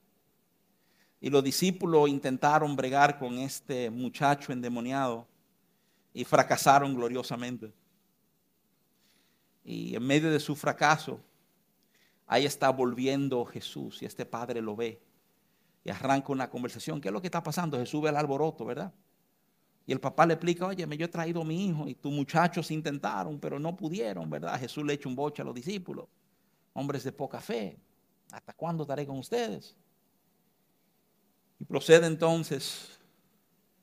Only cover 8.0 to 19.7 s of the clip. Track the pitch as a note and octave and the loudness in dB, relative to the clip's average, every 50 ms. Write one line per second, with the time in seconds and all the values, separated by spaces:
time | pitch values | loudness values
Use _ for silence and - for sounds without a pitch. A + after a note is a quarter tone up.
8 | _ _ _ _ _ _ _ _ _ _ _ _ _ _ _ _ _ _ _ _ | _ _ _ _ _ _ _ _ _ _ _ _ _ _ _ _ _ _ _ _
9 | _ _ _ _ _ _ _ _ _ _ _ _ - A#2+ A2+ A2 A2+ A#2+ A#2+ A2+ | _ _ _ _ _ _ _ _ _ _ _ _ -14 -12 -10 -8 -8 -6 -6 -4
10 | A#2+ C3+ C#3 D3+ D#3 D#3+ D3+ C#3+ D3 - C#3 - - D3 B2 - D3+ D3 D#3 D#3 | 0 2 2 4 4 4 2 2 0 -2 -4 -2 -2 -2 0 2 4 4 4 2
11 | - C3 A#2+ - - _ _ _ _ _ _ _ _ _ _ _ _ _ _ _ | 0 -8 -10 -12 -12 _ _ _ _ _ _ _ _ _ _ _ _ _ _ _
12 | _ _ _ _ _ - A#2 B2+ C#3+ C3+ - - C#3+ C3+ B2+ C3 B2+ B2 A#2 B2 | _ _ _ _ _ 2 2 4 4 2 0 2 2 2 2 4 2 0 0 0
13 | B2+ C3 C#3 C#3 C#3 C3+ C3 A#2+ A#2 - - A#2 - - - C#3+ C3+ A2+ - - | 0 0 0 0 0 0 0 0 -2 -4 -6 -12 -12 -10 -10 -8 -10 -10 -10 -10
14 | A#2 - - - G2+ - - A#2 A#2+ A#2+ A#2+ A#2 A2+ A2 G#2 A2 A#2 A2+ A2 - | -12 -12 -10 -10 -12 -8 -8 -8 -6 -4 -4 -4 -4 -4 -4 -4 -4 -4 -6 -10
15 | _ _ _ _ _ _ _ _ _ _ _ _ _ _ _ _ - - G2+ - | _ _ _ _ _ _ _ _ _ _ _ _ _ _ _ _ -10 -10 -8 -4
16 | - B2+ C3+ C#3 C#3 - C#3 C3 B2+ - - B2 B2 A#2+ - A2+ - D#3 D#3+ D3 | 0 2 2 2 2 -2 -2 -2 -4 -4 -6 -6 -6 -6 -6 -8 -8 -6 -6 -4
17 | C#3 F#3+ G#3 G3+ F3+ - - E3+ - D#3+ C#3+ F3+ F3 D#3 C#3 B2 B2 - - D3+ | -4 -4 -4 -4 -4 -4 -4 -4 -4 -4 -4 -2 -2 -2 -2 -2 -2 -2 -2 0
18 | D3+ D#3 D3 D3 D3+ C#3 C3+ C#3 D#3 D#3+ D#3 - A2+ A#2+ B2 C#3+ F3+ F#3 - _ | 0 2 2 2 0 0 2 0 0 0 -2 -4 -6 -6 -6 -6 -8 -10 -12 _
19 | _ _ _ _ _ _ _ _ _ _ _ _ _ _ | _ _ _ _ _ _ _ _ _ _ _ _ _ _